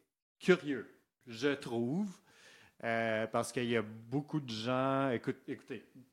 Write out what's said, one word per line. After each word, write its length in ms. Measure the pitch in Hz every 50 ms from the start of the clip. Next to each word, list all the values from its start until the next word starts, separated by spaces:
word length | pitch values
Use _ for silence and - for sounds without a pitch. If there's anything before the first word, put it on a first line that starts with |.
| _ _ _ _ _ _ _ -
curieux, 480 | - 185 180 - 143 147 135 113 90 - - _ _ _ _ _ -
je 220 | 123 113 110 135 143
trouve, 600 | 139 139 - 135 117 117 117 127 151 190 208 196 180 - _ - - - - - - - - - _ - -
euh, 420 | 117 113 113 113 113 110 110 113
parce 260 | 110 - 120 113 -
qu'il 120 | - 131 123
y 100 | 117 120
a 60 | 113
beaucoup 580 | 104 107 110 113 113 117 127 147 147 - 156 156
de 80 | 135 123
gens, 600 | 110 110 110 123 127 127 131 135 135 135 139 135
écoute, 260 | 120 110 - 135 - - - -
écoutez, 360 | 131 - - - 131 104 - - - 131 120 -